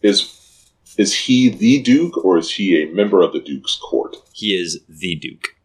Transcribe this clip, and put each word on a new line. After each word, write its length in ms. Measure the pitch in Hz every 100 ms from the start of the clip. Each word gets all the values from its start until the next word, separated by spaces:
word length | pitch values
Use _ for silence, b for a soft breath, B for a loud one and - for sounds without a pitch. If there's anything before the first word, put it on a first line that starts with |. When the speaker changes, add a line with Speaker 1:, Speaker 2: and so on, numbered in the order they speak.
Speaker 1:
Is, 680 | 104 101 - - _ _ _ _ _ -
is 160 | 104
he 360 | - - 127 127
the 320 | 98 110 139
duke, 340 | 123 135 170 -
or 140 | 95 87
is 140 | 82
he 280 | - 98 80
a 40 | 78
member 340 | 85 104 101
of 120 | 85
the 60 | -
duke's 340 | - - - -
court? 400 | - - - - _
Speaker 2:
He 240 | - 107 95
is 220 | 87 82 _
the 280 | 78 90 80
duke. 400 | 73 - - _